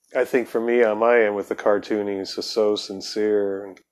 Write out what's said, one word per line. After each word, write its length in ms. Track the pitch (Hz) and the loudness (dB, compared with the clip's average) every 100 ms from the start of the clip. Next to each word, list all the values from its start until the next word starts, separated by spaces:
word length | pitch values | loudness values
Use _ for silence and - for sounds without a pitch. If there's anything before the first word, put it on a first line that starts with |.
| _ 135 | _ -4
I 80 | |
think 220 | 123 131 113 | 0 0 -2
for 120 | 117 | -2
me 220 | 117 120 | 2 4
on 140 | 113 107 | 4 4
my 240 | 117 120 | 4 4
end 100 | 107 | 4
with 140 | 104 95 | 0 -4
the 80 | - | -2
cartooning, 640 | 113 104 - 107 101 98 | 2 0 0 -2 -2 -4
it's 160 | 95 - | -6 -8
just 160 | - | -4
so 240 | - 104 104 | 0 0 0
sincere. 880 | - 98 - 107 107 104 101 98 | -4 -10 -8 -4 0 0 0 -4
And, 160 | 98 92 _ | -10 -16 _